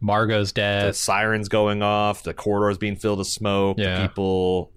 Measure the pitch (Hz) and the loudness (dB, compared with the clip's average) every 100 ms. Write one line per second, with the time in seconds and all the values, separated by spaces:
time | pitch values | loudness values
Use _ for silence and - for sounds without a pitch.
0 | 104 107 110 107 101 - 101 101 101 98 | 0 2 2 2 0 0 0 2 0 0
1 | - 101 110 110 101 110 104 104 104 104 | 0 0 2 0 0 2 2 2 0 2
2 | 104 101 85 82 - 101 104 98 107 98 | 0 -2 -6 -6 -2 2 2 0 -4 -2
3 | 110 101 95 - 104 101 98 95 98 92 | -2 -2 -4 -4 -2 2 0 0 0 0
4 | 92 - 95 92 92 90 - | -2 -2 0 2 2 0 -4